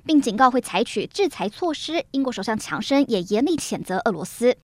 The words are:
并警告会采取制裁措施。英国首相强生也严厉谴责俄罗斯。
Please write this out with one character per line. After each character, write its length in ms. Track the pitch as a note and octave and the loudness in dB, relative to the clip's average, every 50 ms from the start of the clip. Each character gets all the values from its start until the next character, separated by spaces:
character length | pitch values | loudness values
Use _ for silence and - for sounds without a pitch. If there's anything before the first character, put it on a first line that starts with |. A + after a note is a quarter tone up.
| - | -2
并 160 | - D#4 C#4+ | 4 4 4
警 160 | - A#3+ F#3+ | 4 4 4
告 140 | A3 C4 B3 | 4 4 4
会 100 | C4 B3 | 4 2
采 220 | - - - F#3+ A#3+ | -2 0 -2 -2 -2
取 240 | - - G#3+ D3 | 0 -2 -4 -6
制 200 | - - - G4 | -4 -2 -2 0
裁 220 | C#4+ - - F3+ G#3+ | 0 0 -4 -6 -6
措 240 | - - F4+ E4 D4 | -4 -2 -4 -4 -2
施。 320 | - - - D#4+ - - - | -4 -6 -4 -4 -4 -4 -2
英 100 | - C4+ C4+ | -2 -2 -2
国 80 | B3+ | -2
首 120 | A3+ G3+ F#3+ | -4 -4 -4
相 140 | A#3 A3 | -4 -4
强 240 | G#3+ - - D#3 C#3 | -4 -4 -6 -6 -6
生 220 | - - C4+ C#4 C#4 | -2 2 2 2 4
也 140 | - A3+ F#3 | 2 0 -2
严 220 | F3 G3 G#3 A3 C#4 | 0 0 0 0 2
厉 140 | F4+ E4 | 2 0
谴 260 | C4+ - - G3+ - E3+ | -2 -2 -4 -6 -6 -6
责 160 | - F#3 F#3+ - | -4 -6 -2 -2
俄 60 | A3+ | -2
罗 120 | F3+ D#3 F3+ | -2 -2 -6
斯。 320 | - - - A#3 B3 - - | -10 -4 2 2 2 2 2